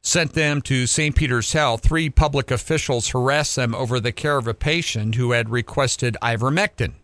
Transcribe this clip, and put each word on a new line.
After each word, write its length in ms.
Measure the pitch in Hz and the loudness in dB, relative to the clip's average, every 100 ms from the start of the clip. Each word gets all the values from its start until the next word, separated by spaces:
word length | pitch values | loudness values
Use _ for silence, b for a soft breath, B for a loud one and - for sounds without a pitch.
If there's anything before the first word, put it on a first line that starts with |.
Sent 320 | - 180 156 | 0 0 0
them 300 | - 151 147 | 0 0 0
to 240 | - 131 123 | 0 0 0
Saint 280 | - 151 | 0 2
Peter's 380 | - 147 123 107 | 2 2 0 0
Health. 300 | 160 143 113 | 0 2 4
Three 260 | - 160 156 | 4 4 2
public 400 | - 151 139 127 | 4 4 2 0
officials 600 | 127 - 160 - 120 - | -4 0 -2 0 -2 0
harassed 460 | 127 127 147 143 | 0 2 2 0
them 200 | - 120 | -2 -2
over 240 | 117 123 123 | -2 -2 -2
the 120 | 117 | -2
care 260 | - 151 143 | -2 -2 0
of 100 | 117 | -2
a 80 | |
patient 580 | 107 151 165 160 113 107 | -2 -2 0 -2 -4 -2
who 180 | 113 123 | 0 0
had 180 | 120 110 | 0 0
requested 680 | 120 113 - 131 - 123 110 | -4 -2 -2 0 0 -2 -2
ivermectin. 720 | 117 113 127 165 202 - 113 - | -2 0 0 0 0 -2 -6 -6